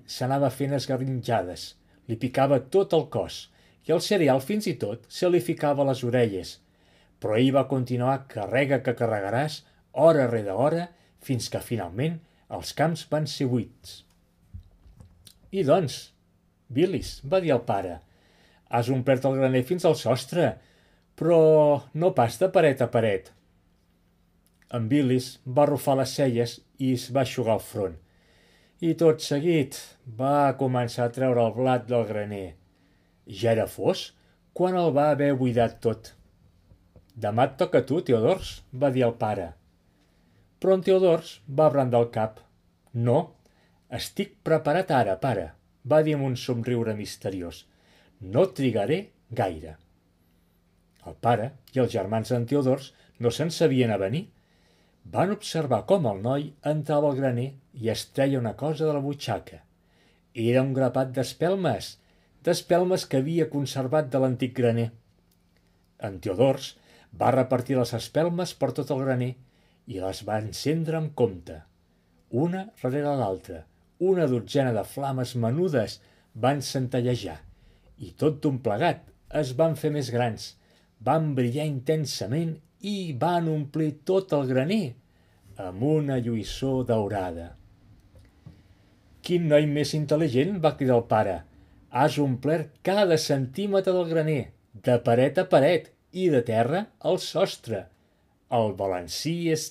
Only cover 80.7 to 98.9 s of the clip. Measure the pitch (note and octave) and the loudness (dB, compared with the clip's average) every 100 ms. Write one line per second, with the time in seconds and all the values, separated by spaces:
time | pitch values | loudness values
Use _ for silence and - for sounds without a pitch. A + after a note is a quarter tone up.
80.7 | _ _ - A2 D#3+ D#3 C3 B2 C#3 D#3 | _ _ -6 0 2 2 0 0 -2 -4
81.7 | C3+ B2+ D#3+ C#3 - G2+ D3 E3+ D#3 _ | -4 -2 -2 -2 -6 -4 -2 -4 -6 _
82.7 | _ G3 G3+ F3 B2 E3 F3 D#3+ D#3 C#3+ | _ -8 -6 -6 -2 0 0 0 -2 -4
83.7 | D#3 D#3 D3 - F#3+ F#3+ D3 C3 B2+ D3+ | -2 -2 -4 0 0 0 -2 0 0 0
84.7 | A3 C#3 - _ _ _ _ - - F#2 | -2 -2 -8 _ _ _ _ -20 -14 -10
85.7 | F#2 C#3+ D#3 C#3 C3 A#2 A2+ F#2+ - C3+ | -2 0 2 0 -2 -2 -4 -6 -6 -2
86.7 | C3 B2 A2+ G2+ G2+ F2+ E2+ E2+ - - | -2 0 0 0 -2 -6 -8 -14 -18 -20
87.7 | _ _ - _ - - _ - - _ | _ _ -20 _ -20 -20 _ -20 -20 _
88.7 | _ _ _ _ _ - F3 E3 D3+ D3+ | _ _ _ _ _ -2 0 4 4 4
89.7 | D3 D3 D#3 C#3 D3+ D#3+ A#2+ E3+ G3 D3+ | 0 0 -2 0 2 2 2 0 2 0
90.7 | - C3 A#2+ - A2 G#2 F2+ - - - | 2 2 4 4 2 2 -2 -10 -20 -20
91.7 | - _ B2 D3 C#3 C#3 A#2+ D3 E3 D3+ | -20 _ 0 2 2 -2 0 -2 -2 -4
92.7 | _ F3 G3+ F#3+ D#3 - C#3 B2+ G3 G3+ | _ 0 2 4 2 2 -2 -2 -4 0
93.7 | G3 F#3+ F3+ E3 D#3+ D#3 C#3+ G2 - _ | 0 2 0 0 0 0 -2 -4 -12 _
94.7 | G#2+ - A#2+ A#2+ A#2 C#3 D#3+ F3+ D#3 C#3+ | -6 2 2 4 4 4 2 4 6 6
95.7 | F3 - _ _ F3+ F#3 C3+ A#2+ A2 B2 | 2 -2 _ _ -2 2 2 2 0 0
96.7 | F3 G#3+ _ D3+ F3+ - D#3 F#3+ - A2+ | -2 -4 _ -2 -2 -2 -2 -2 -4 -8
97.7 | G2 F2 _ _ _ _ _ - A#2+ G#2+ | -8 -10 _ _ _ _ _ -4 0 0
98.7 | F#2+ G2 | -2 -4